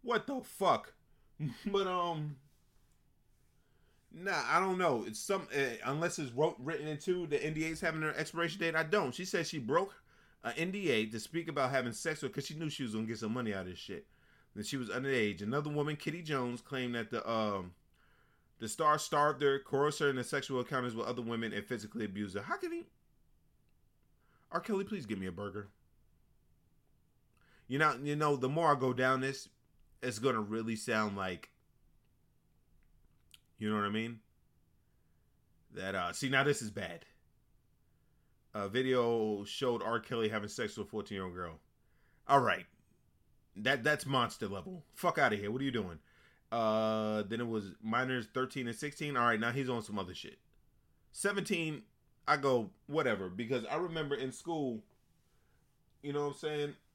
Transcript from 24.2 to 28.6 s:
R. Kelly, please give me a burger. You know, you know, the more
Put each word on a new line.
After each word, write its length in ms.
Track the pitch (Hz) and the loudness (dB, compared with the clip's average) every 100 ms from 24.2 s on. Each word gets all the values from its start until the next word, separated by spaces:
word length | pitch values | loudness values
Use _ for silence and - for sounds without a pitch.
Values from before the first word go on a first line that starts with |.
| _ _ _ | _ _ _
R. 80 | 170 | -6
Kelly, 240 | 185 202 | -2 -2
please 240 | 196 202 117 | -2 -6 -4
give 140 | 101 | -4
me 60 | 92 | -4
a 60 | |
burger. 360 | 87 101 95 101 _ _ _ _ _ _ _ _ _ _ _ _ _ _ _ _ _ _ - - | -6 -8 -8 -12 _ _ _ _ _ _ _ _ _ _ _ _ _ _ _ _ _ _ -20 -4
You 80 | 131 | 4
know, 160 | 156 127 | 4 4
you 140 | 143 147 | 0 2
know, 180 | 151 | 4
the 140 | 143 127 | 4 2
more 260 | 151 | 4